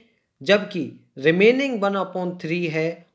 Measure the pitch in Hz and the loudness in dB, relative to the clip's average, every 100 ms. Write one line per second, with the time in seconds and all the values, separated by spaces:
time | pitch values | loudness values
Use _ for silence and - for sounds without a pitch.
0 | _ _ _ _ 135 202 - 180 123 - | _ _ _ _ 2 2 0 -8 -8 -12
1 | _ - 143 175 214 254 277 226 196 196 | _ -2 2 6 4 4 0 -2 -2 -2
2 | 185 185 180 180 160 175 170 160 160 175 | -4 -4 -6 -6 -6 -4 -2 -2 -4 -6
3 | _ | _